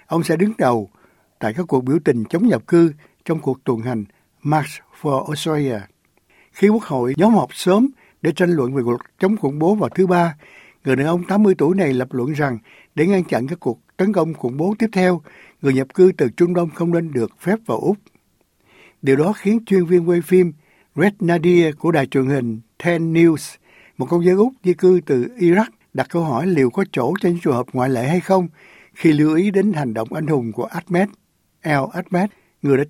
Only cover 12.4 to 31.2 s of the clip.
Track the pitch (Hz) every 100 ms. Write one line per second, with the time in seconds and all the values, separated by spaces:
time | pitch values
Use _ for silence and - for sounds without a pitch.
12.4 | 143 117 _ - _ - 170 196 170 120
13.4 | 131 170 131 113 _ - 190 196 160 151
14.4 | 123 135 175 214 220 190 185 175 - -
15.4 | - - 139 131 135 - 185 185 131 -
16.4 | 175 180 175 - 170 170 165 135 110 _
17.4 | 170 220 - 113 156 208 _ _ _ _
18.4 | _ _ _ _ - _ 135 135 165 214
19.4 | 196 226 226 190 170 180 170 175 165 185
20.4 | 175 151 _ _ _ 143 196 202 175 170
21.4 | 165 175 160 147 165 165 135 139 131 139
22.4 | 120 110 - - 175 170 165 160 170 151
23.4 | - - _ _ _ - 131 175 175 190
24.4 | 233 - 180 170 180 185 - 131 123 -
25.4 | 175 180 226 _ _ 131 131 170 160 120
26.4 | 180 165 127 196 196 143 123 185 185 170
27.4 | 160 123 - 127 131 123 127 180 170 190
28.4 | 170 _ - - _ - 165 147 151 156
29.4 | 202 190 202 160 131 110 113 147 156 147
30.4 | 117 107 113 - - 175 202 -